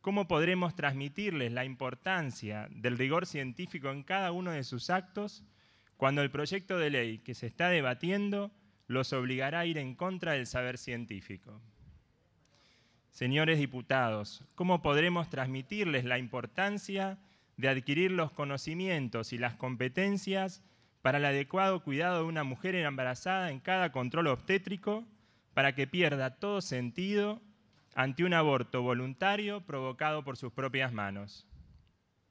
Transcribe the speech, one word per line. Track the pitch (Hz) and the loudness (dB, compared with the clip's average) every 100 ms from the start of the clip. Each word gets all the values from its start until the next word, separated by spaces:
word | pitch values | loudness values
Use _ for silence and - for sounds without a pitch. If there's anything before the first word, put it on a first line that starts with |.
¿Cómo | - 202 190 | 0 0 2
podremos | 165 165 185 180 | 2 4 2 0
transmitirles | - 143 135 139 143 208 160 120 | 0 -2 -2 -6 -4 -4 -2 -2
la | 120 131 | -2 -4
importancia | 127 131 127 - 190 147 113 107 107 107 | -4 -6 -4 -2 0 -2 -4 -6 -6 -8
del | - 120 123 | -4 -2 0
rigor | 135 165 180 | 2 2 0
científico | 151 131 120 180 165 135 | -4 -6 -6 -8 -6 -6
en | 139 | -6
cada | 139 190 185 | -2 0 0
uno | 175 180 | -2 -4
de | 156 | -4
sus | 127 123 - | -4 -6 0
actos | 180 185 - 208 - - _ _ _ _ _ | -2 -2 -8 -8 -10 -20 _ _ _ _ _
cuando | 135 143 | 2 4
el | 143 | 0
proyecto | 143 147 196 185 185 | 0 -2 -4 -2 0
de | 151 | 2
ley | 143 117 113 | 2 0 -4
que | - | -10
se | 120 117 | -8 -8
está | - 170 | 0 4
debatiendo | 175 135 123 170 196 202 202 202 - _ _ _ | 4 2 0 0 0 0 -2 -4 -10 _ _ _
los | 139 127 | 0 0
obligará | 135 127 131 135 165 | 0 0 0 0 0
a | 170 | 0
ir | 156 | -2
en | 131 | -4
contra | 120 180 185 175 | -4 -4 -2 0
del | 143 123 | 0 0
saber | 127 123 123 | -2 -2 -4
científico. | - 120 117 98 - 95 - 107 113 _ - - _ _ _ _ _ _ _ _ _ _ _ | -6 -6 -6 -10 -10 -14 -14 -20 -20 _ -20 -20 _ _ _ _ _ _ _ _ _ _ _
Señores | - 127 143 156 160 | -4 0 4 4 4
diputados, | 143 127 117 135 120 107 104 - - - | 2 -2 0 4 4 0 -4 -12 -18 -4
¿cómo | 180 175 | 2 4
podremos | 147 143 170 175 160 | 4 6 4 2 -2
transmitirles | 151 131 131 131 208 190 139 | -2 -2 -4 -6 -2 0 2
la | 123 123 | 2 0
importancia | 123 127 120 - 196 202 - 196 190 190 _ _ _ - | -2 -6 -6 -2 0 -2 -4 -4 -2 -6 _ _ _ -2
de | 131 | 0
adquirir | 135 123 143 185 | 0 0 2 2
los | 185 156 | 2 0
conocimientos | - 143 139 - 165 190 165 127 117 110 | -2 -4 -4 -4 -4 -2 0 0 -2 -4
y | 117 | -2
las | 120 | -4
competencias | 113 127 123 127 131 196 202 196 190 190 185 - _ _ _ | -2 -6 -2 -2 0 0 0 -2 -2 -2 -6 -20 _ _ _
para | - 143 | 2 4
el | |
adecuado | 143 139 139 185 190 185 | 4 2 0 2 2 2
cuidado | - 139 175 180 | -2 0 2 2
de | |
una | 165 160 | 0 -2
mujer | 139 127 180 | -2 -4 -2
embarazada | 185 151 135 127 127 185 190 180 | 0 0 0 -2 -2 -2 -2 -2
en | 135 | -4
cada | - 185 175 | 0 2 2
control | 131 123 156 160 | 0 -2 2 2
obstétrico, | 127 - 190 190 190 - 214 233 - _ _ _ | 2 2 0 0 -4 -2 -2 -4 -20 _ _ _
para | - 139 135 | 2 2 2
que | 135 | -2
pierda | 180 165 143 131 123 | 4 4 4 -2 -2
todo | 202 202 | -2 -2
sentido | 180 127 123 117 190 208 208 220 - _ _ _ _ | -2 -4 -4 -2 0 2 0 -2 -12 _ _ _ _
ante | - 131 131 | 0 0 2
un | 175 | 4
aborto | 170 156 135 120 127 | 6 6 4 2 0
voluntario | 123 123 127 131 190 202 208 202 | 2 0 -2 0 2 2 0 -6
provocado | - 143 131 123 151 151 | -6 -6 -4 -2 0 0
por | 139 127 | -4 -8
sus | 123 | -8
propias | - 135 131 131 | -4 -2 0 0
manos? | 113 101 98 101 - - - - - _ _ _ _ _ | 0 -4 -4 -10 -14 -20 -20 -20 -20 _ _ _ _ _